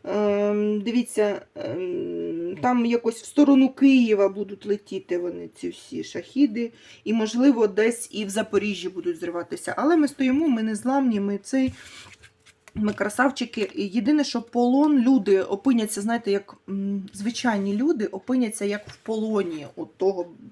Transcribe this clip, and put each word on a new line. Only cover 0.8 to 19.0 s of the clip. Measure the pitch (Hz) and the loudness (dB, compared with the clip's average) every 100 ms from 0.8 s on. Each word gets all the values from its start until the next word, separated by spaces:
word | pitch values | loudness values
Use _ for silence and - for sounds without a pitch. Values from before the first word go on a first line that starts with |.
дивіться, | 202 240 233 - 208 196 - | 0 -2 -2 0 0 -2 -10
ем, | - - - 180 170 170 170 170 165 170 185 | -10 -8 -6 -6 -6 -6 -6 -6 -6 -8 -2
там | 247 247 233 | 0 2 2
якось | 233 226 226 | 0 -2 -6
в | - | -4
сторону | - 285 269 262 | 4 6 6 4
Києва | - 269 262 233 208 196 | 4 6 6 4 4 2
будуть | 196 196 202 208 | 0 -8 -8 -4
летіти | 208 - 190 - 175 | -4 -4 -10 -6 -4
вони, | 175 175 165 | -4 -8 -14
ці | - 175 | -10 -10
всі | - - 165 | -10 -12 -10
шахіди. | 156 - - 262 277 214 233 - - - | -10 -12 -6 2 2 2 -6 -10 -20 -12
І, | - | -2
можливо, | 226 214 233 277 233 208 | 0 0 4 4 6 2
десь | 190 226 233 - | 2 0 0 -8
і | 202 | -8
в | 202 | -4
Запоріжжі | 202 214 202 208 185 180 | -4 0 0 0 -4 -8
будуть | 185 175 165 | -6 -6 -6
зриватися. | 175 175 175 175 - - | -6 -8 -8 -10 -8 -2
Але | 262 339 | 2 4
ми | 285 | 2
стоїмо, | - 262 269 320 | 0 0 2 2
ми | 226 | 0
незламні, | 220 214 240 277 262 208 | -2 -2 -2 0 2 0
ми | 202 202 | -2 -6
цей, | - 269 262 - - - - - - _ _ _ - | -2 0 0 -4 -20 -20 -20 -20 -20 _ _ _ -14
ми | - 208 | -4 -4
красавчики. | 202 208 - 262 262 233 - 196 | -2 -4 0 0 0 -8 -6 -6
І | - 196 | -4 -4
єдине, | 208 208 302 | -2 2 2
що | 277 233 | 0 -4
полон, | 214 240 240 262 302 285 | -4 0 2 4 4 4
люди | 233 262 196 190 | 4 4 4 2
опиняться, | - 202 269 233 214 - | 2 -2 2 2 0 -4
знаєте, | 208 233 214 | -2 -2 0
як, | 196 - - - | -2 -4 -20 -10
м, | 196 196 202 190 | -6 -4 -4 -8
звичайні | 190 202 233 247 208 196 202 | -8 -6 -2 -2 0 -2 0
люди | 285 294 208 | 0 0 -4
опиняться | 190 - 254 226 - | -6 -2 0 0 -2
як | 202 208 - | -4 -4 -8
в | |
полоні | - | -18